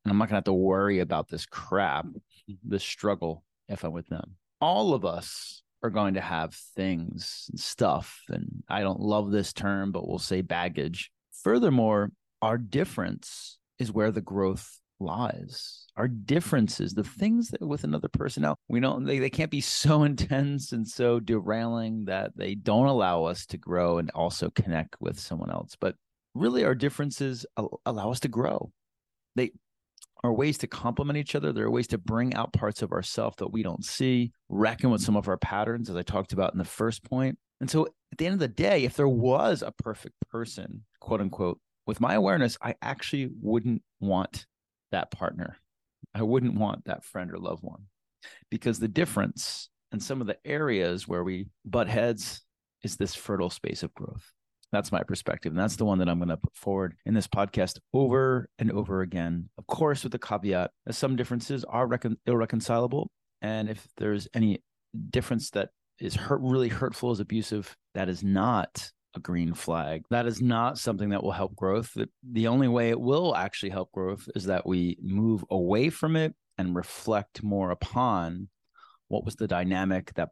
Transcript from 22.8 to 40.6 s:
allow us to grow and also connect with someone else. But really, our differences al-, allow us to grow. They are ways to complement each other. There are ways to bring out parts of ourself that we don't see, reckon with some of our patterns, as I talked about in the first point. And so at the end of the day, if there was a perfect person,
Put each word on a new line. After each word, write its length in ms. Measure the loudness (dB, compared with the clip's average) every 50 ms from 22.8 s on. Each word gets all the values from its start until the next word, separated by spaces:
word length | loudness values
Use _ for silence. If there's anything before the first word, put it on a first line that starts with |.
| 6 6
allow 380 | 6 4 4 4 4 2 2
us 200 | 0 -2 -4 -8 -10
to 100 | -10 -10
grow 420 | -4 -2 2 2 4 4 4 2
and 100 | 0 -2
also 380 | 0 0 0 0 0 -2 -4 0
connect 460 | 2 0 0 2 0 -2 -2 -4 -8 -8
with 200 | -6 -6 -6 -6
someone 320 | -8 -8 -6 -6 -4 -4
else. 240 | -6 -6 -8 -8 -6 -2
But 160 | -2 -2 -2 -4 _ _ _ _ _ _ _
really, 300 | 0 0 2 2 4 4
our 120 | 2 2
differences 720 | 2 2 0 0 0 -4 -4 -2 -2 -4 -4 -4 -6 -10 -8 _ -4
al-, 240 | -4 -4 -6 -6 -6
allow 240 | -4 -4 -2 -2 -2
us 120 | -2 -2
to 60 | -2 -2
grow. 440 | 0 2 2 2 2 0 -2 -6 -10 _ _ _ _ _ _ _ _ _ _ _ _
They 160 | 0 0 0 -2 -10 _ _ _ _ _ _ _ _ -20 -20 _ -2 0
are 100 | 2 4
ways 240 | 4 4 2 2 0
to 80 | -4 -6
complement 500 | -6 -4 -4 -2 0 0 0 0 0 -2
each 180 | -2 -2 -2
other. 160 | 0 0 0
There 140 | 0 0 0
are 60 | 2
ways 160 | 2 2 2 0
to 100 | -2 -2
bring 360 | -2 0 0 2 2 2 0
out 200 | 0 -2 0 2
parts 280 | 2 2 2 0 -2
of 100 | -4 -2
ourself 440 | -2 -2 -2 -2 -2 -2 -2 -2 -2 -4
that 140 | -6 -4
we 100 | -2 -2
don't 220 | -2 -2 -4 -6 -6
see, 480 | -8 -4 -2 0 2 2 2 0 -2 -4 _ _ -6
reckon 400 | 0 2 2 2 2 2 2 4
with 120 | 4 4
some 160 | 4 4 2 2
of 100 | 4 2
our 100 | 0 0
patterns, 520 | 0 -2 0 0 0 0 -2 -4 -4 -4
as 60 | -4
I 60 | -4
talked 320 | -4 -2 -2 -2 -2 -2 0
about 200 | 0 0 2 0
in 60 | -2
the 60 | -4
first 380 | -4 -2 -2 -2 -2 -2 -4 -6
point. 340 | -4 -2 0 0 0 -2 -6 _ _ _ _
And 100 | -6 0
so 180 | 2 2 0 0 -4 _ _ _
at 60 | -6 -4
the 80 | -2
end 80 | 0 2
of 60 | 0
the 80 | 0 0
day, 360 | 0 2 4 4 4 4 4
if 120 | 2 2
there 120 | 4 4 4
was 540 | 6 4 4 4 4 6 4 4 2 2
a 100 | -2 -6
perfect 440 | -6 -6 -6 -6 -8 -8 -12 -16 -10 _ -10 -6
person, 540 | -6 -6 -6 -6 -8 -10